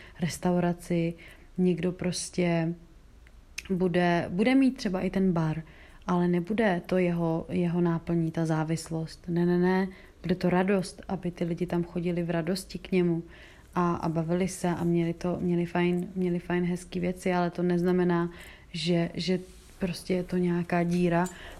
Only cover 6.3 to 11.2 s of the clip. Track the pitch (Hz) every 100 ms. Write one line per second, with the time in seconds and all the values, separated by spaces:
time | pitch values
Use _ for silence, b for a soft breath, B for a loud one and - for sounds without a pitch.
6.3 | 175 170 214 214 175 - 185 175 170 165
7.3 | 165 - 180 175 175 175 165 170 170 160
8.3 | 165 160 156 156 165 - 160 160 - -
9.3 | 170 175 180 180 185 190 B B B 170
10.3 | 180 175 175 190 196 180 - - 185